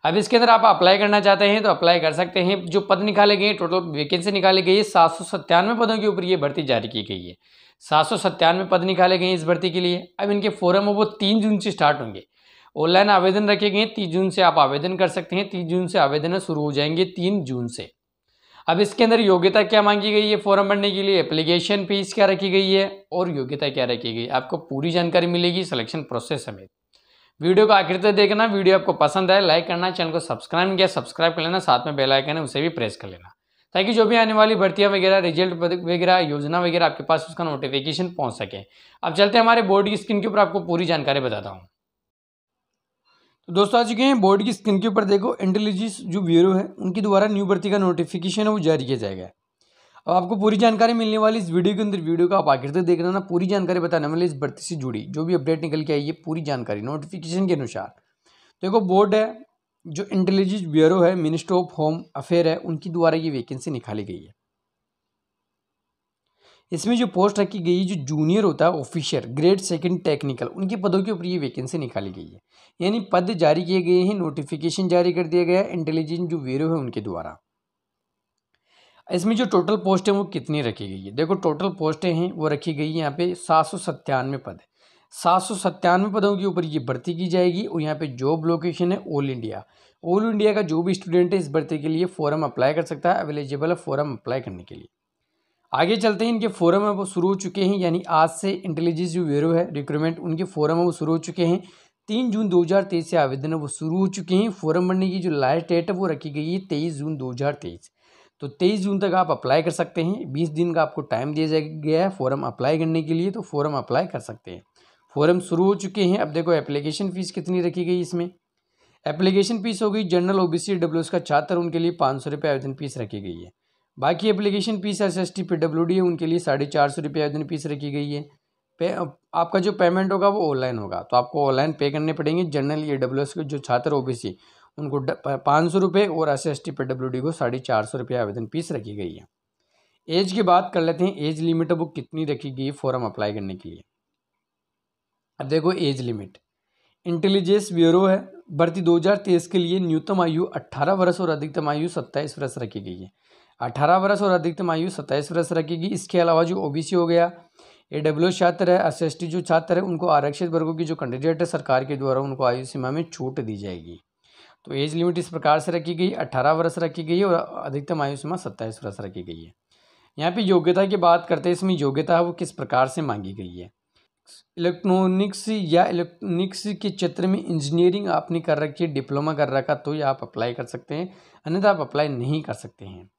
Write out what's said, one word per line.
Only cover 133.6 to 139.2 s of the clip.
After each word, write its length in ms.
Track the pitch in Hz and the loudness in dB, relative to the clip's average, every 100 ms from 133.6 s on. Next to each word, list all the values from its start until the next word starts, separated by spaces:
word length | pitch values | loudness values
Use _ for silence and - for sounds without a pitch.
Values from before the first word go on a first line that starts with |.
| - 123 156 | -2 0 0
ओबीसी 440 | 143 127 117 104 90 _ _ _ - | -2 -2 -6 -8 -10 _ _ _ -10
उनको 200 | 151 143 | -6 -4
ड-, 120 | 131 | -4
प-, 320 | 147 139 139 - | -6 -6 -2 2
पाँच 260 | 147 165 | 2 2
सौ 60 | 190 | 2
रुपये 280 | 185 180 202 | 2 2 0
और 220 | 160 156 | 0 0
एसएसटी, 420 | 139 165 139 - | 0 -2 -6 -8
पीडब्ल्यूडी 500 | 139 135 131 131 127 | -8 -6 -4 -4 -4
को 120 | 147 | -6
साढ़े 260 | 160 123 120 | -4 -4 -4
चार 260 | - 113 | -2 -2
सौ 140 | 107 131 | -2 -8
रुपये 200 | 120 123 | -6 -4
आवेदन 280 | 107 110 113 | -4 -6 -8
फ़ीस 260 | 156 165 | -8 -6
रखी 240 | 139 107 104 | -8 -8 -10
गई 180 | 90 | -10
है। 120 | - | -12